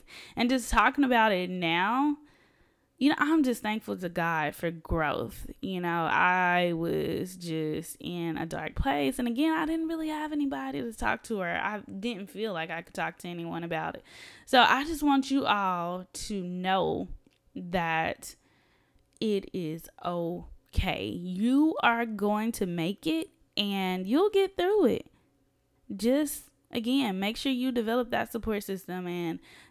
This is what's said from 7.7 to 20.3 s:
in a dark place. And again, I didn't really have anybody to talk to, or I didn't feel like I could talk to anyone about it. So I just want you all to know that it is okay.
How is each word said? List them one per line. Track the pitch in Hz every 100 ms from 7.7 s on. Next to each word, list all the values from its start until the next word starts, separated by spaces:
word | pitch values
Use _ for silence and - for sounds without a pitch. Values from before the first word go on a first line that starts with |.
| 160 170 -
in | - 175 170 160
a | 165
dark | 165 160 -
place. | 277 285 277 262
And | 240
again, | 233 320
I | 320 311
didn't | 330 320
really | 330 311
have | 302 302
anybody | 302 277 269 269 277
to | 240
talk | 220 226 220
to, | - 214
or | 175
I | 170 202 208 - 196
didn't | 226 214 202
feel | 190 220
like | 170 165
I | 165
could | 165
talk | - 165 170
to | 175
anyone | 175 170 170
about | 170 160 165 -
it. | - - - - -
So | 254
I | 233 254
just | 294 302
want | 294 277 269
you | 269 -
all | 202 190 180 170 185 185
to | - - 202
know | 180 180 185 190 160 - 185 - _ _ _ -
that | 180 180 165 160 165 - - - _ _ _ _ _ _ _ _
it | 226 196 190
is | 185 160 165 - - 175
okay. | 175 170